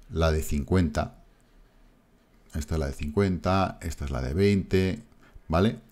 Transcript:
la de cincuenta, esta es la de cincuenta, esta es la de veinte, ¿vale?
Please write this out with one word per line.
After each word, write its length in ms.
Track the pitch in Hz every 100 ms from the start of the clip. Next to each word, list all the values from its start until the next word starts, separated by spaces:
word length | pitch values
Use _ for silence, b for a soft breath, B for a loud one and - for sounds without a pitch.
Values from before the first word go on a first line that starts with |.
| -
la 200 | 80 80
de 120 | 78
cincuenta, 760 | - 76 67 92 82 73 - - - _ _ _ - _ _ _ _ _ _ _ _
esta 200 | 85 76
es 40 | 80
la 80 | 69
de 60 |
cincuenta, 880 | 67 76 76 98 90 92 95 95 -
esta 240 | 82 73
es 60 | 69
la 100 | 65
de 140 | 64
veinte, 680 | 78 101 98 - 95 95 - - - b b -
¿vale? 320 | 80 104 - -